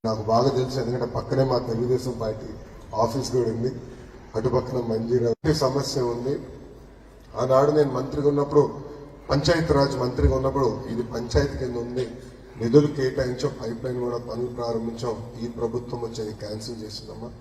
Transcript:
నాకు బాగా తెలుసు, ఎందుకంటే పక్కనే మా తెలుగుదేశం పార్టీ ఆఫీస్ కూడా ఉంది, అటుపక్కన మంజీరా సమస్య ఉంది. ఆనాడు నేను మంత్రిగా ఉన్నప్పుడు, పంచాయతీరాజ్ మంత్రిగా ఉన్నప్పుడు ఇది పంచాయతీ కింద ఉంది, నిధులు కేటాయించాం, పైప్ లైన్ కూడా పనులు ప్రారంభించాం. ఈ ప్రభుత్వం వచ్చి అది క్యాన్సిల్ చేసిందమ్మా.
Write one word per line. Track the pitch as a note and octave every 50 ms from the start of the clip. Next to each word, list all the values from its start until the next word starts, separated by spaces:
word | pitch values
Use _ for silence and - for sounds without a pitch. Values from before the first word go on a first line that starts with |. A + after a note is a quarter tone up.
| -
నాకు | A2+ A2 A2 G#2 G#2+
బాగా | A2+ A#2 B2+ C3+ A#2+
తెలుసు, | B2+ B2+ B2 - C3
ఎందుకంటే | A#2 A#2 B2 B2 A#2+ - -
పక్కనే | C#3 - - C3+ B2+ C3+ C3+
మా | B2+ A#2+ - -
తెలుగుదేశం | A2+ A2+ B2 B2 B2+ B2 - C3 A#2 A2 A2+
పార్టీ | A2 G#2+ - - - - - - - - - - - - A2+ A2+
ఆఫీస్ | A#2 A#2 C#3 B2 - B2+
కూడా | B2+ A#2+ A2+ A2
ఉంది, | A2+ A#2+ C3 C3 - - - - - - - - - - - -
అటుపక్కన | A2 A2+ B2+ A#2+ C3 B2+ - C3+ B2 A#2+ A2+
మంజీరా | A2+ A2 A2+ A2+ B2 B2 A#2 A#2 A2+ _ - D#3 D3+ D3+ C#3+
సమస్య | C3 C3 C#3 C3 - - C3+ B2 A#2+ A#2
ఉంది. | A#2+ A#2+ C3+ D3 - - - - - - - - - - - - - - - - - - - - G#2
ఆనాడు | B2 B2+ C3 C3 C#3+ C#3+ D3
నేను | D3+ D3 C3+ B2+
మంత్రిగా | C3 C3 - C#3+ D3 C#3 D3 C#3+
ఉన్నప్పుడు, | C#3+ C#3+ - D3 D3 C3+ A#2 - - - - - - - - - - - -
పంచాయతీరాజ్ | C3+ D3 C#3+ - E3+ D#3+ D#3 D#3+ D3 C#3 C#3 C#3 C3 B2+ B2
మంత్రిగా | B2 B2 - C#3 B2 C3 C3
ఉన్నప్పుడు | C3 C3+ C3 C#3 C3 A2+ - - - - A2+
ఇది | A#2 A#2 - -
పంచాయతీ | A2+ A#2+ - - D3 C#3+ C#3 - - C3
కింద | B2 A#2+ A#2 A#2
ఉంది, | A#2+ B2 B2+ B2+ - - - - - - - - - - -
నిధులు | A2+ A#2 A#2 D3 D3 - - C#3
కేటాయించాం, | C3 C3 B2+ C3+ C3 B2 B2 B2+ - D3 - -
పైప్ | A#2 A2+ A2+ A2+ -
లైన్ | C3 B2 B2 B2
కూడా | A#2+ A#2+ A#2 A#2 A#2+
పనులు | A2+ A#2+ B2 B2 A#2+ A#2+
ప్రారంభించాం. | A#2+ A#2 A2+ A2+ A2+ A#2 A2+ - B2 A#2+ A2 G#2 A2 - - A#2 A#2
ఈ | A#2+ -
ప్రభుత్వం | A#2 A#2+ A2+ A#2+ B2 A#2 - B2 A2+ A2+
వచ్చి | A2 A2+ A2+ A2
అది | G#2+ G#2 - G#2+
క్యాన్సిల్ | G#2 G#2+ G#2+ A2 A#2+ A#2+ A2 G#2+
చేసిందమ్మా. | G#2+ - - - G#2+ G#2+ A2 A2+ A#2 - -